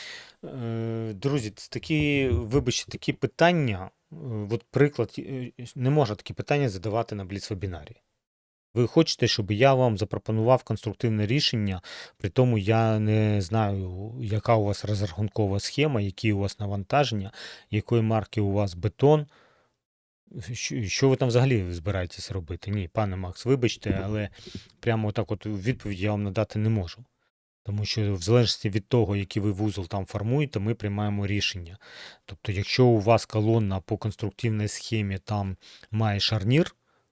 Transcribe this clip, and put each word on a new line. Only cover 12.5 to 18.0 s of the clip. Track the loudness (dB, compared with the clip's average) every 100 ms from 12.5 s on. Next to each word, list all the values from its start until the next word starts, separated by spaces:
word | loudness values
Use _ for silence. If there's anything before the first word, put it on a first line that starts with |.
| 4
я | 2 4 4 2
не | 2 4 4 2
знаю, | 0 0 0 0 -4 -8 -10 -8
яка | -4 -2 2 4
у |
вас | 2 -2 -2
розрахункова | -2 -2 -2 -4 -2 -2 -2
схема, | -2 0 0 0
які | -4 -2 0
у | 0
вас | -2 -4
навантаження, | -6 -6 0 0 2 -2 -6 -12 -18 -18 -4
якої | -4 2 2